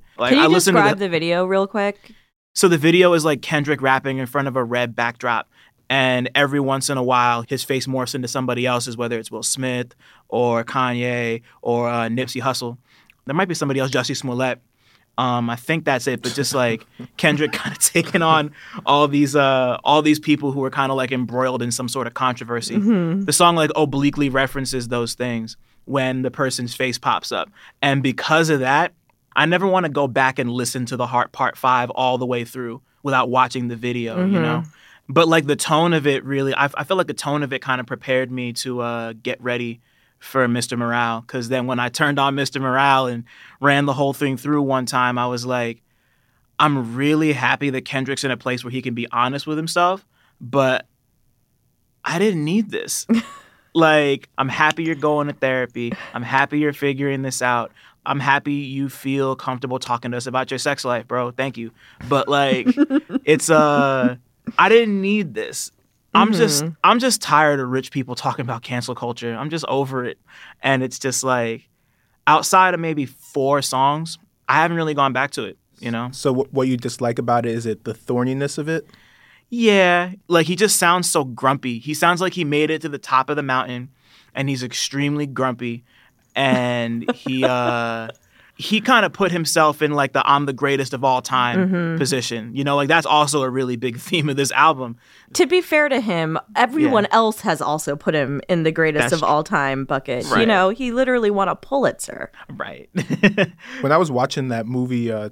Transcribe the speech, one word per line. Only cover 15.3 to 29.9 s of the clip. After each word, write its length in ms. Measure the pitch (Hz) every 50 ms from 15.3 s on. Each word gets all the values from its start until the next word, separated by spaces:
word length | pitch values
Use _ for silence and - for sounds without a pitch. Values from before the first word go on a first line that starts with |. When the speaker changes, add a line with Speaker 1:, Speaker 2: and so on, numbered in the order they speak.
| 123 120 117 117
Speaker 1:
I 60 | 117
think 300 | 120 - - 160 165 156
that's 220 | 151 135 123 123
it, 140 | - 123 -
but 120 | - 123 117
just, 200 | 143 135 - -
like, 320 | 135 123 117 113 113 - _ _ -
<laughs> 160 | - - _
Kendrick 380 | - - 156 147 143 151 147 -
kinda 240 | - - - 143 -
taking 420 | - - - 170 165 - - 185
on 300 | 165 160 160 156 147 147 143 - - - - - -
all 220 | - 143 143 151
these, 260 | 143 143 143 147 135 135
uh, 440 | 147 139 135 135 131 127 123 123 -
all 200 | - - 143 151
these 180 | 151 156 151 -
people 320 | - 156 147 - 143 139
who 100 | 131 139 135
are 40 | 127
kinda, 240 | 127 143 139 135 135
like, 200 | 135 131 127 135
embroiled 480 | 127 127 104 117 127 131 131 127 123
in 100 | 120 123
some 160 | 113 - 123
sort 180 | 120 - 135 120
of 80 | 117 -
controversy. 600 | - 131 127 123 - 123 113 120 120 117 - -
Speaker 2:
Mm-hmm. 460 | 208 196 214 233 185 175 165 170 196
Speaker 1:
The 100 | 196 180
song, 240 | 143 - 180 175 170
like, 160 | 165 156 151 156
obliquely 500 | - 156 143 135 139 139 143 - 143 143
references 600 | 139 127 135 135 127 - 139 131 123 - 127 120 117
those 240 | 123 120 117 117 -
things 420 | - 123 123 120 117 113 113 - - _ _ _ _ _
when 360 | - 131 139 131 131 127 131 127
the 80 | 127
person's 440 | 123 - 143 131 120 - 123 120 -
face 220 | - 131 127 120
pops 340 | - - 135 110 82 - -
up. 180 | 120 95 80 - _ - - - _ _
And 220 | - 139 139 139 131
because 460 | 135 123 - - - 160 165 165 160
of 100 | 156 139
that, 320 | 127 127 139 156 175 180 - _ _ _ _ _ _ _ _
I 80 | 127 147
never 200 | 160 175 180 190
wanna 220 | 196 185 185 175
go 180 | 156